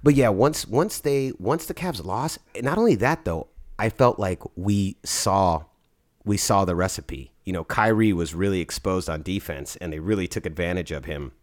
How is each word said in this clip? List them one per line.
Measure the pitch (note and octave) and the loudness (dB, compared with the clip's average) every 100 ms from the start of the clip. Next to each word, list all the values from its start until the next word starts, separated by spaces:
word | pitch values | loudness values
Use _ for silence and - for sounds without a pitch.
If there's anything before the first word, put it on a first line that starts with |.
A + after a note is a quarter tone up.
But | C#3+ | 6
yeah, | C#3 A#2+ | 6 4
once, | G2 C3+ D#3 - | 6 2 2 -2
once | A2+ G3+ - | 0 0 -2
they, | D3+ C#3 C3+ - | -2 0 -2 -4
once | F#2 D#3+ - | -2 -2 -4
the | |
Cavs | - F3+ B2 E2+ | -6 -6 -6 -4
lost, | G2+ D3+ - _ - | -4 -4 -6 _ -4
not | B2 F3+ | -2 2
only | A#3 A#2 | 4 4
that | A#2+ D#3+ - | 2 0 -4
though, | E2 - - - - | -6 -8 -16 -16 -4
I | A2 | -2
felt | - B2 - | 4 2 4
like | G2 F2+ - - | -4 -4 -8 -4
we | F#2+ G2+ G2 - | 2 2 2 -2
saw, | - - - G2 F#2 E2 D#2+ _ _ _ _ _ | -6 -2 2 4 4 2 -4 _ _ _ _ _
we | G#2 G#2 | -2 -2
saw | - G2 | 2 2
the | F#2+ F2 | 2 2
recipe. | F#2+ - - C2+ C2 _ | 0 -2 -10 -14 -14 _
You | - | -8
know, | F2+ | -6
Kyrie | D#2+ - A2 A2 A2 | -4 2 4 4 4
was | F2+ E2 E2+ | 4 -2 0
really | G2 F#2+ | 0 0
exposed | E2 - - F#2 F2+ | -2 -4 -2 -2 -2
on | D#2 | -6
defense, | D2+ G2 - C#2+ D2 - | -4 -6 -6 -10 -10 -10
and | F2 | -8
they | D#2 | -6
really | E2+ G#2 F2 | -2 0 -2
took | - F2+ | -4 -8
advantage | D#2+ F2 F2+ E2 | -4 -4 -2 -4
of | D#2 C#2 | -8 -8
him. | D2 C#2 - | -8 -10 -14